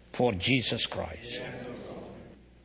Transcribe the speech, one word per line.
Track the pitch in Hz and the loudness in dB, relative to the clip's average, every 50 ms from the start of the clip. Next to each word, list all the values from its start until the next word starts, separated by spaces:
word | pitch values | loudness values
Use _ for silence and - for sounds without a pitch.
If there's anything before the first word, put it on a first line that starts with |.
| - - | -18 -10
for | - - 127 120 | 0 4 4 4
Jesus | 101 87 - 110 135 127 113 - 123 113 - | 4 4 4 6 6 6 6 4 2 2 0
Christ, | - - - - - - - - - - - - - 123 - - 247 240 - - - - - - - - - - - - - - - - - | 0 0 -2 -2 -4 -4 -8 -8 -6 -6 -6 -6 -6 -6 -6 -8 -8 -8 -8 -8 -8 -8 -10 -10 -12 -12 -14 -14 -16 -16 -18 -20 -20 -20 -20